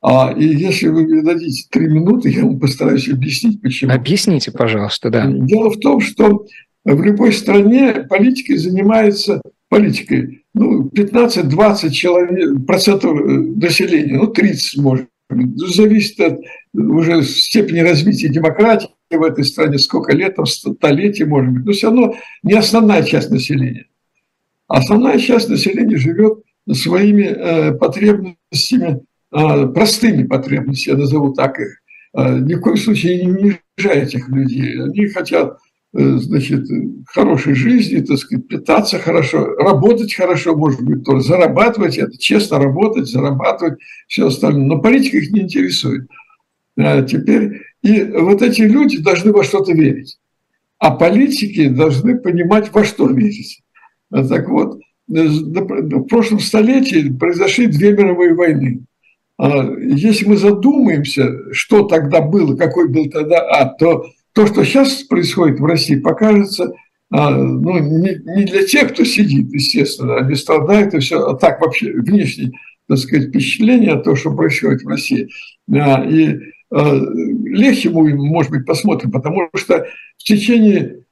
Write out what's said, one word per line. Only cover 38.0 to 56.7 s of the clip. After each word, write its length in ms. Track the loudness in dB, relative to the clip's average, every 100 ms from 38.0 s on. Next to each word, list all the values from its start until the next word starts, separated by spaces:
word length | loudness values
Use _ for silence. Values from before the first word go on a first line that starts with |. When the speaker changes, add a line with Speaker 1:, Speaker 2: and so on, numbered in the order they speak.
Speaker 1:
так 180 | -2 -4
сказать, 300 | -4 -8 -8
питаться 500 | -12 -2 0 0 -4
хорошо, 560 | -2 -2 0 -2 -2 0
работать 580 | 2 2 4 2 -2
хорошо, 420 | -2 -2 0 -2 0
может 260 | 0 -2
быть, 220 | -2 -4
тоже 200 | 0 0 2
зарабатывать, 720 | 2 2 2 0 0 -4 -2
это 180 | -6 -6
честно 400 | 0 0 0 0
работать, 480 | 0 0 0 -2 -4
зарабатывать, 720 | -2 -2 -2 -2 -2 -4 -6 -16 -20 _
все 180 | -2 -2
остальное. 400 | 0 -2 0 0
Но 120 | 0
политика 380 | 2 2 2 -2
их 120 | -2
не 100 | -2
интересует. 640 | -2 -2 -2 -2 -4 -6 -10 -20 _ _ _ _ _ -2
Э, 280 | 0 2 0
теперь, 540 | -2 0 0 0 -8 -20 _
и 200 | 0 2
вот 380 | 2 0 2 2
эти 200 | 2 2
люди 360 | 2 4 2 0
должны 300 | -2 0 2
во 120 | 2
что-то 280 | 2 -2 0
верить. 440 | 2 2 0 -10 -20 _ _ _ _ _ _
А 120 | 0
политики 800 | 2 2 4 2 0 -4 0 0
должны 500 | 2 2 2 0 -2
понимать, 540 | -2 -2 2 2 2
во 100 | 0
что 240 | 0 0 0
верить. 520 | 2 0 -2 -14 -20 _ _ _ _ _
А 140 | -4
так 240 | 0 -2 0
вот, 320 | -2 -2 -6 _ _ _
э, 140 | 0 0
в 760 | 0 -2 -6 -4 -6 -4 -4
прошлом 360 | 0 0 0 -2
столетии 720 | 0 0 2